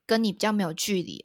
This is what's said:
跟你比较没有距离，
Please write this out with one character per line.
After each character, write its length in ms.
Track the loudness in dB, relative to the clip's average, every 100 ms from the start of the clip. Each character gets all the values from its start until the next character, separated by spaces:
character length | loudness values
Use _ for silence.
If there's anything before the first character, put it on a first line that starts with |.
| 0
跟 160 | 2
你 100 | 2
比 60 | 2
较 140 | 0
没 100 | 2
有 100 | 0
距 300 | -2 -2 -2
离， 160 | -2 -8